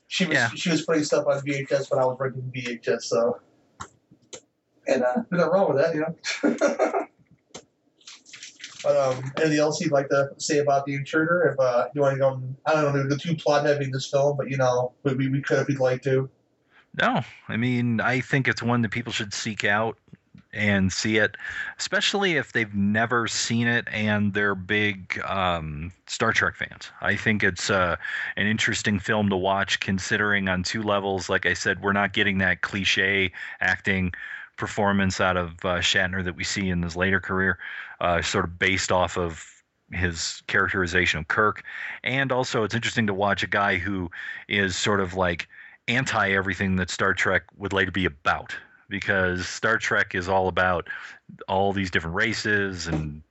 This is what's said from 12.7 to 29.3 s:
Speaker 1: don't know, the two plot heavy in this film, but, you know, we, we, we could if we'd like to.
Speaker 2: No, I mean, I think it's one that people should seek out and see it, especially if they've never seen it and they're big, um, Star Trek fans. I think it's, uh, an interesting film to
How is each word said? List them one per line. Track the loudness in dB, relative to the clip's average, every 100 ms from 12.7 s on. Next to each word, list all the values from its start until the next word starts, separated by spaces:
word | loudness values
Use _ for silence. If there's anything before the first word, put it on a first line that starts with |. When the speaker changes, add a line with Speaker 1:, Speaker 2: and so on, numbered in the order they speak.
Speaker 1:
don't | 2 4 2
know, | 0
the | -2
two | -2 -2
plot | 2 2 4
heavy | 2
in | 0
this | -4 0
film, | 2 2 2
but, | -2
you | 0
know, | 2 2 0 _
we, | -2 0
we, | 0
we | 0
could | 2 0
if | 2
we'd | 2
like | 2 2
to. | 2 0 0 _ _ _ _ _ _ 0
Speaker 2:
No, | 0 0 -4 -12 -6
I | -2
mean, | 0 2 2 2
I | 2 0
think | 0 2 2
it's | 0
one | 2 2
that | 0
people | -2 -6
should | -6 -6
seek | -6 -6 -2 0
out | 2 0 -4 _ -20 _ -20 -14
and | -2 2 4 2
see | 0 0 2
it, | 2 -2 -12 -10 -10 -8
especially | -4 0 0 2 2 0
if | -2
they've | -2 -2
never | 0 2 2 2 0 0
seen | -2 -2 0 2
it | 0 -2
and | -2 0 2 2
they're | 2 0 0
big, | 0 0 0 -2 -8 -6 -4
um, | 0 0 0 -4 -8 -10 -12 -12
Star | -2 0
Trek | 2 0 -2
fans. | -10 -10 -18 -6
I | -4 0
think | 0 2
it's, | 2 0 0
uh, | 2 2 0 -4 -6 -6 -2
an | -2
interesting | 0 0 0 0 0
film | 0 0
to | 2